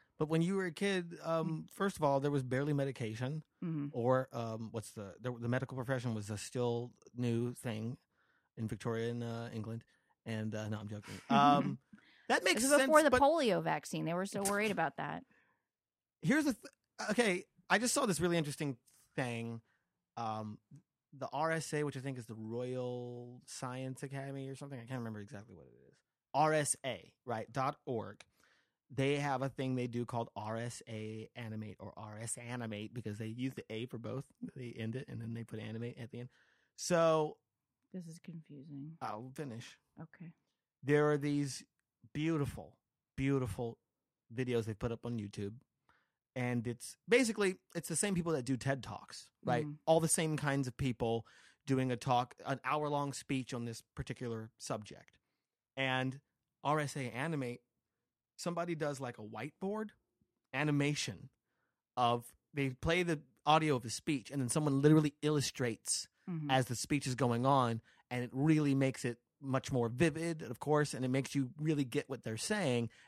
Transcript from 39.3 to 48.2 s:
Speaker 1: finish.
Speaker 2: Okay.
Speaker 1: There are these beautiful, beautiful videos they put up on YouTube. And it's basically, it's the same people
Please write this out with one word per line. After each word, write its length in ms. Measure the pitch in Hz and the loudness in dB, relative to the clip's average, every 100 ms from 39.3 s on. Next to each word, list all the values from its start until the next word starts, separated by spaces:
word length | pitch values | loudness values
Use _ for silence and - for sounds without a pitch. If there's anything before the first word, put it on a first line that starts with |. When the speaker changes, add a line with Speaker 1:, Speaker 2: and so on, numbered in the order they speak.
Speaker 1:
finish. 440 | 135 143 113 - - _ - | -10 -8 -8 -12 -18 _ -20
Speaker 2:
Okay. 320 | 160 - 170 - _ _ _ _ | -18 -16 -20 -20 _ _ _ _
Speaker 1:
There 280 | 131 147 151 | 4 6 6
are 80 | 147 | 4
these 460 | 147 143 143 - - _ _ _ 117 | 2 0 0 -4 -14 _ _ _ -10
beautiful, 640 | 143 156 160 139 - 80 _ _ _ _ - | -4 0 2 0 -4 -12 _ _ _ _ -2
beautiful 600 | 135 139 123 - 117 - _ _ _ _ _ | 2 2 0 -4 -6 -6 _ _ _ _ _
videos 300 | 117 123 117 110 | -6 0 2 0
they 80 | |
put 180 | 101 123 | -2 -4
up 120 | 113 120 | -4 -4
on 120 | 120 | -4
YouTube. 360 | 104 - 101 117 _ _ _ _ _ _ _ 127 | -6 -4 -6 -6 _ _ _ _ _ _ _ -4
And 300 | 123 120 117 | -2 -2 -2
it's 280 | 117 - - - | -6 -10 -12 2
basically, 480 | 240 233 214 196 190 _ | 4 4 2 0 0 _
it's 140 | 175 - | -8 -4
the 80 | 160 | -2
same 180 | 208 | 0
people 180 | 180 | 0